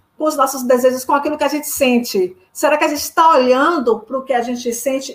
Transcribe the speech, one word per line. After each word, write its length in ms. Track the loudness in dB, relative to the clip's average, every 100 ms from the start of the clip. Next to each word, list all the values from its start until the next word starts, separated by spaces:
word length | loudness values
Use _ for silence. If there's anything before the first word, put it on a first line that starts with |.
| _ _
com 80 |
os 120 | -2 2
nossos 260 | 2 0
desejos, 420 | 2 4 4 0
com 80 | 0
aquilo 240 | -2 0 -2
que 80 |
a 40 | -2
gente 180 | -4 -6
sente? 680 | -2 0 0 0 -2 -4 -6 _
Será 240 | -4 0 2
que 80 |
a 40 | 0
gente 240 | -2 -4
tá 180 | 2 4
olhando 680 | 4 4 2 2 0 0 -2
pro 240 | -4 -8
que 100 | -4
a 80 | -4
gente 320 | -2 -6 -6
sente, 400 | -6 -4 -4 -6